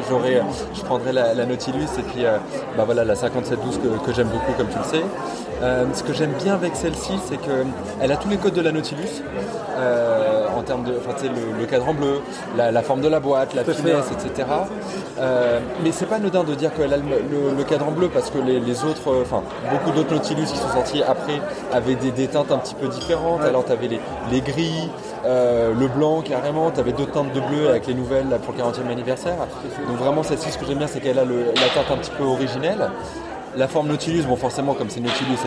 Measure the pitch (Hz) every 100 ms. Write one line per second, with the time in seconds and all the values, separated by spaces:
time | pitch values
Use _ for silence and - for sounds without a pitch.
0 | 131 127 127 127 101 - - - - 127
1 | 123 127 117 113 120 127 - 135 147 131
2 | 104 123 120 107 95 - - 117 110 120
3 | 113 101 120 123 - 120 113 - 120 110
4 | - 120 113 113 123 127 107 - - 160
5 | 190 - - - - - 127 127 127 -
6 | - 139 151 131 196 196 175 - 170 156
7 | - 190 - 147 - 135 131 110 98 104
8 | 131 147 196 202 196 175 165 156 151 147
9 | 196 - 139 - 202 156 - 131 127 120
10 | 117 113 107 110 107 120 127 127 120 123
11 | 123 123 135 120 113 110 117 131 127 156
12 | 139 143 143 - - 117 117 117 113 131
13 | 147 156 135 135 135 131 123 151 165 147
14 | 127 127 127 135 131 151 196 214 196 190
15 | 185 - 131 127 123 120 120 - 165 -
16 | 185 220 202 180 156 139 151 151 143 143
17 | 143 131 131 147 139 135 139 147 143 156
18 | 180 - - 147 127 127 117 117 151 156
19 | 147 127 123 110 - - - 143 165 147
20 | 156 151 - 151 156 - 135 131 120 147
21 | 127 135 - 147 - - - 127 120 123
22 | 127 120 131 151 143 135 - - 135 123
23 | - 160 165 170 151 127 123 117 120 113
24 | - - 117 127 131 139 165 160 170 -
25 | - - - 127 123 120 117 113 131 135
26 | 151 160 156 131 143 151 165 165 120 127
27 | 139 151 139 127 127 147 147 - - 123
28 | 123 135 131 120 - 120 120 117 123 120
29 | 120 127 175 175 - - 123 - - 120
30 | 131 156 151 147 156 - - 143 147 135
31 | 139 127 127 120 120 117 127 147 135 131
32 | - - 139 127 131 127 160 208 156 -
33 | - - - - - - 131 160 147 147
34 | - 170 139 117 123 143 139 - 110 120
35 | 120 117 131 123